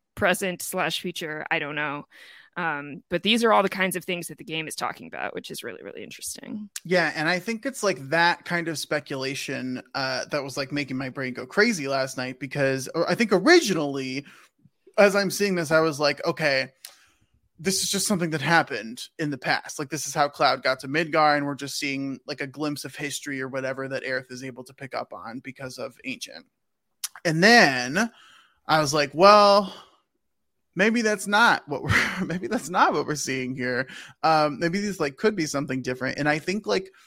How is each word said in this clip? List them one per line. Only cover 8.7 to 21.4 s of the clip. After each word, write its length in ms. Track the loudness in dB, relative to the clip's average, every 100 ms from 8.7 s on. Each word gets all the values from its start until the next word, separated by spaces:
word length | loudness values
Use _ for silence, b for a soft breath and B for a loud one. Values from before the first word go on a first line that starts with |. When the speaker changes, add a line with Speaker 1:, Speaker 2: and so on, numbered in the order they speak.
| -6
Speaker 2:
speculation, 1040 | -4 -4 -4 -6 -6 -6 -6 -6 -6 -8 -8
uh, 300 | -6 -4 -4 -4
that 160 | -6
was, 140 | -6 -6
like, 160 | -6
making 260 | -4 -4 -6
my 100 | -6
brain 260 | -6 -6
go 120 | -8 -4
crazy 400 | 2 2 2 -2
last 320 | -2 -2 -4
night, 220 | -6 -6
because, 480 | -6 0 2 0 -2
or 140 | -2 0
I 60 |
think 180 | 2 4
originally 960 | 4 8 8 6 0 -2 -4 -4 -6 B B B _ _ _ _ 4
as 180 | 6 6
I'm 140 | 0
seeing 240 | 0 0
this, 160 | 0 2
I 100 | 4
was 200 | 4 2
like, 240 | 0 0
"Okay, 440 | -2 0 2 2 -2 -8 B B B B B _ _ -8
this 240 | -2 -2
is 80 | -2
just 160 | -2 0
something 240 | 0 0
that 100 | -2
happened 680 | 4 4 4 -2 -6 -12 -14 -4
in 120 | -4
the 80 | -2
past. 400 | -2 -2 -4 -8
Like, 120 | -8
this 160 | -6 -4
is 80 |
how 140 | 0 0
Cloud 340 | 2 2 2
got 180 | 0 -2
to 80 | -2
Midgar, 480 | -2 0 4 4
and 100 | 4